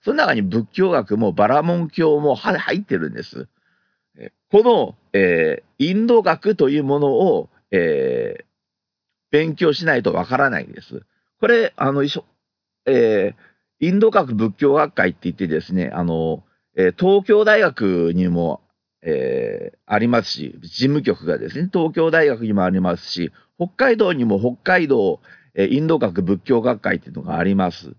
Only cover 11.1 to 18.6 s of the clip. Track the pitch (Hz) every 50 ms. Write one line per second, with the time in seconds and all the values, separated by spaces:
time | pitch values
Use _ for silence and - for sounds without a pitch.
11.1 | _ _ _ _ _ _ - 214 240 233 226 - _ - - 135 139 143 139 147
12.1 | - - - _ _ _ _ _ _ _ _ _ _ _ _ 123 135 123 120 110
13.1 | 110 101 95 101 113 _ _ _ _ _ _ _ _ _ 147 170 180 202 220 220
14.1 | 214 208 170 131 117 104 113 110 98 _ 147 139 135 151 151 147 _ - 95 92
15.1 | 82 _ - - 85 - 98 85 78 78 85 - 92 92 90 65 - 80 87 85
16.1 | 82 80 80 80 80 - _ _ _ _ _ _ _ - 95 90 - - 180 185
17.1 | 196 202 196 - 208 208 214 214 214 208 208 165 127 - 110 98 92 87 85 85
18.1 | 85 90 90 87 87 85 85 82 73 -